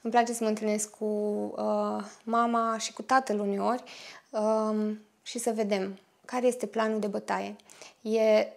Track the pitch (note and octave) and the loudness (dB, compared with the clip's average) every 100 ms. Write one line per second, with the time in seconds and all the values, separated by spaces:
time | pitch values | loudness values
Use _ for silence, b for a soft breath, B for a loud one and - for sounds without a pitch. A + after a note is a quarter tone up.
0 | A3+ A#3+ A#3 A3+ A3 G#3+ G#3+ G#3+ G#3+ - | 0 2 2 0 0 0 0 -2 -2 -6
1 | G#3+ G#3 G#3 G#3 G#3 - G#3+ G#3 G#3 G#3+ | -4 -2 -2 -2 -4 -4 -2 0 0 -4
2 | G3+ B A3+ A#3 A#3 A#3 A3+ A3 - - | -8 B -2 2 2 2 0 -2 -4 -6
3 | A3 C4 C4+ G#3 G3+ G3 G3+ B3 - B | 2 4 4 0 0 0 0 -2 -4 B
4 | B B B A3 G#3+ A3 A3 G#3+ G#3+ G#3+ | B B B -2 0 2 2 0 -2 -4
5 | - _ - A#3+ A#3 A3 G#3 G3+ G3 F#3+ | -10 _ -12 -6 -2 0 0 0 -2 -8
6 | _ _ - B3+ B3 B3 G3+ - A3 A3 | _ _ -8 0 2 2 -2 -2 0 0
7 | G#3 G#3 - F#3 G3 G#3 B B B B | -2 -4 -4 -4 -4 -10 B B B B
8 | A3 A3 A3 G#3+ G#3 | -2 4 6 6 4